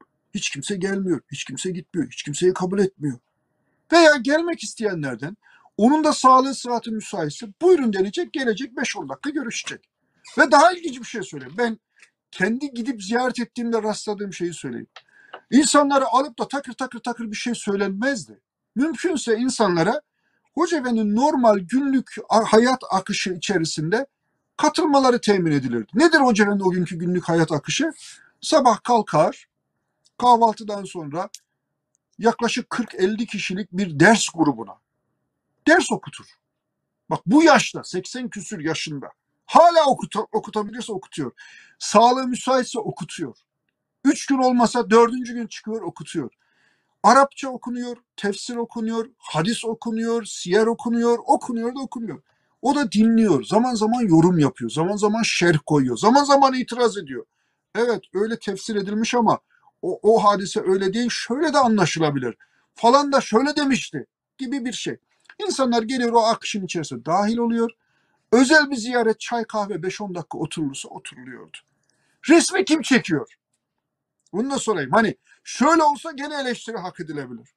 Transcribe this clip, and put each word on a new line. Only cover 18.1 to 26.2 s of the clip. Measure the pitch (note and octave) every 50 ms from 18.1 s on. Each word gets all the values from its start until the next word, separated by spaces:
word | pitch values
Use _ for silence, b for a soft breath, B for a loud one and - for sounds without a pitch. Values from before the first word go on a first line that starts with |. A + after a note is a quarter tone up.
| C#4 G#3 C#3+ - G#2 _ _ _ _ _ _ _ -
Mümkünse | G#3 C#4+ E4 B3+ - - F4+ E4+ A#3+ - A#3 A3
insanlara | A3+ B3 C4 - - G#3+ F#3 F3 E3 D#3+ G3+ C4 D4+ _ _ _ _ _ _ _ _ _ _ -
Hoca | C#4 F4 F4 F4 D4+
Efendi'nin | B3 B3 A#3 A3 A3 G#3 G#3
normal | A#3 C4+ D4+ D#4+ C4+ A#3+ A3 G#3 G3
günlük | F3+ E3 A#3 C4 C#4+ C4+ C4+ B3+ - - - - - -
a-, | G3+ A3+ G#3+
hayat | - G#3+ A3 A#3+ B3+ C4 B3+ - -
akışı | - F#3+ F#3+ - F#3 - - G3
içerisinde | F3 E3 - - F#3+ E3+ D#3+ D#3 - D#3+ D3+ E3 G#3 A#3+ C#4 _ _ _ _ _ _ _ _ _ -
katılmaları | - D4+ D#4 - E4 F4+ D4+ C#4 C#4 C4 B3+ A#3+ A#3+
temin | - G#3+ G3+ F#3+ E3+ D#3+
edilirdi. | D3 C#3 B2+ B2 A#2 A2+ G#2+ _ D#3+
Nedir | A3+ E4 E4 D#4+
Hoca | D4+